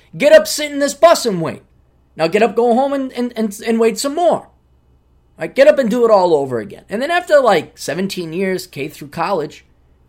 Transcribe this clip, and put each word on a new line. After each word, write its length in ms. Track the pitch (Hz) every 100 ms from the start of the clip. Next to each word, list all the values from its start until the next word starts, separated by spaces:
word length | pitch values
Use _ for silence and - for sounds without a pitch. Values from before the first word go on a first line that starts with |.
| _ 160
Get 140 | 277
up, 160 | 311 311
sit 240 | - 294
in 80 | 285
this 140 | 277
bus 320 | 285 339 330 240
and 160 | 185
wait. 220 | 156 - _ _ _ _ _ -
Now 120 | 165
get 140 | 208
up, 140 | 226 -
go 180 | 240
home, 200 | 233 277
and, 180 | 277 262
and, 220 | 247 247 220
and, 180 | 220 202 226
and 120 | 226
wait 220 | 226 226
some 160 | 277 302
more. 240 | 349 -
All 120 | - _ _ _ _ _ _ _ _ -
right, 160 | 165
get 140 | - 285
up 100 | 294
and 120 | 226
do 160 | 247 233
it 60 |
all 220 | 208 180
over 260 | 151 139 120
again. 260 | 101 85 -
And 140 | 202
then 100 | 285
after, 280 | 349 349 294
like, 360 | 247 175 - -
seventeen 540 | - 156 196 - 165
years, 340 | 165 190 185 -
K 220 | 147 147
through 220 | - 143
college, 560 | 165 170 190 151 - _ _ _ _